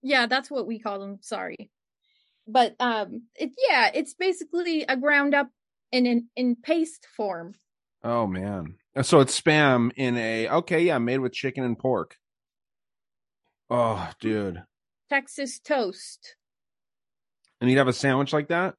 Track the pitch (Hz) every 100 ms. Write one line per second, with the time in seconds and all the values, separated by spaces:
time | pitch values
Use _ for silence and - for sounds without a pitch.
0 | 262 269 240 262 262 285 196 226 214 202
1 | 196 202 - 202 185 - 208 _ _ _
2 | _ _ _ _ - 226 233 - 247 220
3 | 196 208 - - 285 254 523 294 220 -
4 | - - 370 359 - 339 349 320 - 262
5 | 277 285 285 285 277 _ _ _ _ 254
6 | 247 240 233 - 247 233 - 330 320 -
7 | _ _ 208 175 170 208 _ _ _ _
8 | 117 120 110 92 98 98 80 85 _ -
9 | 131 165 135 - - 151 147 127 117 -
10 | 131 120 110 113 113 160 160 160 175 147
11 | 120 131 127 127 135 127 127 113 131 117
12 | 80 _ _ _ _ _ _ _ _ _
13 | _ _ _ _ _ _ _ 120 117 104
14 | 85 - 110 107 101 87 - _ _ _
15 | _ 277 269 - 277 - - 285 208 190
16 | - - - - _ _ _ _ _ _
17 | _ _ _ _ _ _ 120 135 135 120
18 | 139 131 139 151 147 170 185